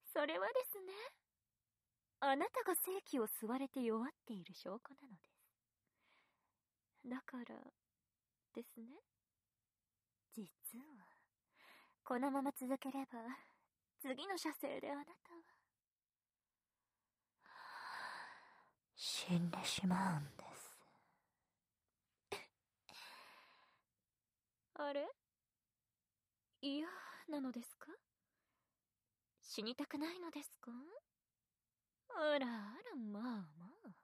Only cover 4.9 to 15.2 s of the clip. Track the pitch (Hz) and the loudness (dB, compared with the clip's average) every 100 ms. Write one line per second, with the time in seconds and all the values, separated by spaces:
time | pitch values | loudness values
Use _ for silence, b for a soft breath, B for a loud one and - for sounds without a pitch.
4.9 | 269 277 190 - _ _ _ _ _ _ | -18 -18 -20 -20 _ _ _ _ _ _
5.9 | b b b b b b b _ _ _ | b b b b b b b _ _ _
6.9 | _ 247 254 - 254 233 226 - _ _ | _ -6 -6 -4 -10 -8 -12 -14 _ _
7.9 | _ _ _ _ _ _ 233 233 - 233 | _ _ _ _ _ _ -10 -8 -12 -14
8.9 | 330 _ _ _ _ _ _ _ _ _ | -16 _ _ _ _ _ _ _ _ _
9.9 | _ _ _ _ - 190 _ - 233 302 | _ _ _ _ -10 -10 _ -10 -10 -14
10.9 | 247 180 - _ _ _ B B B B | -18 -20 -20 _ _ _ B B B B
11.9 | B - 247 277 269 269 - 254 269 269 | B 0 4 6 4 2 0 0 0 0
12.9 | 269 269 240 226 262 B B B _ _ | -2 -4 -6 -8 -10 B B B _ _
13.9 | _ 277 262 370 359 311 285 285 - - | _ -4 -2 0 0 0 -2 -2 -2 -2
14.9 | 285 294 359 | -4 -6 -16